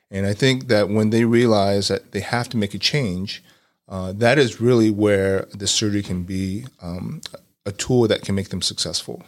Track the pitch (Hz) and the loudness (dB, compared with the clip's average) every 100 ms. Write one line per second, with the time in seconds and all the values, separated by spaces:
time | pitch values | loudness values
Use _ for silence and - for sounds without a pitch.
0 | _ 98 98 104 131 131 127 107 95 107 | _ -4 -2 0 0 0 2 2 2 2
1 | 110 113 117 117 120 107 98 101 98 98 | 2 4 4 4 4 4 2 0 0 -4
2 | - 101 - 120 120 117 101 98 - 151 | -4 -8 -4 -4 -4 -4 -4 -4 -2 -2
3 | 113 90 98 - _ _ _ _ - 95 | -2 -4 -8 -10 _ _ _ _ -12 -10
4 | 92 101 117 143 123 - 120 123 110 101 | -8 0 2 4 2 2 4 6 4 4
5 | 104 98 95 95 - 101 98 - 107 104 | 2 4 2 0 -4 -8 -4 -2 0 -2
6 | 101 90 90 95 95 101 131 - 87 90 | -4 -6 -6 -4 -4 -6 -10 -14 -12 -10
7 | 104 156 - - _ _ 101 98 - 127 | -10 -10 -14 -18 _ _ -10 -8 0 2
8 | 110 101 - 98 95 92 - - 82 85 | 4 2 -2 -4 -4 -6 -6 -6 -6 -6
9 | - - | -8 -14